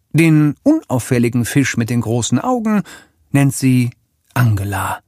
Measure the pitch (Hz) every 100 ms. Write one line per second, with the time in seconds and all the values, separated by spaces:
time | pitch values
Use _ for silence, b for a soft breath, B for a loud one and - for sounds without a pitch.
0 | _ 151 165 156 151 135 - 320 - 123
1 | - 123 120 120 117 143 131 - 117 120
2 | 110 120 110 120 - 254 220 214 B B
3 | B B _ 143 139 - 135 127 123 -
4 | _ _ _ - 123 101 98 98 95 -